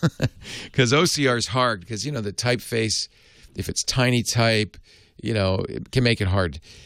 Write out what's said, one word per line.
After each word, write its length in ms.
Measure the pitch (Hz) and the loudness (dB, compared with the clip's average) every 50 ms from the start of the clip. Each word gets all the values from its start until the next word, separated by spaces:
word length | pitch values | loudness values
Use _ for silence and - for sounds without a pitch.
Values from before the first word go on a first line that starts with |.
| - 156 - | -2 -2 0
<laughs> 560 | - - - - - - - - - - - - | 0 -4 -4 -4 -6 -16 -14 -14 -14 -12 -4 2
'Cause 180 | - 127 113 | 2 4 4
O 140 | 139 151 180 | 4 4 4
C 200 | 165 - 147 139 | 2 2 2 2
R 100 | 131 123 | 2 2
is 100 | 117 - | 0 -2
hard 400 | - - 131 127 120 110 95 85 | -2 0 2 2 2 0 -2 -6
'cause, 180 | - 117 98 101 | -10 -8 -8 -6
you 60 | 147 | -6
know, 80 | 147 120 | -6 -6
the 140 | 107 104 98 | -6 -6 -6
typeface, 760 | - - 123 127 110 - - 120 113 113 107 95 - - - _ _ _ _ _ - - - - | -2 0 0 0 0 -2 -4 -2 -2 0 0 -2 -4 -4 -8 _ _ _ _ _ -20 -20 -16 -10
if 140 | - - - | -10 -8 -6
it's 140 | - - - | -6 -6 -4
tiny 400 | - - 131 123 127 123 120 101 | -2 0 2 2 2 2 2 0
type, 520 | - - 120 117 113 113 107 104 90 - - - _ - - - _ _ - - | 0 0 2 2 2 2 2 0 -2 -6 -20 -20 _ -20 -20 -20 _ _ -10 -6
you 100 | - 117 | -4 0
know, 300 | 107 95 95 95 - - - | 0 2 2 0 0 -2 -4
it 220 | - - - - | -6 -10 -8 -2
can 120 | - 131 123 | 0 2 4
make 160 | 117 113 - | 4 2 2
it 80 | 104 | 2
hard. 320 | 92 95 101 92 82 73 76 - - - - - | 2 2 2 2 0 -2 -8 -14 -18 -20 -20 -20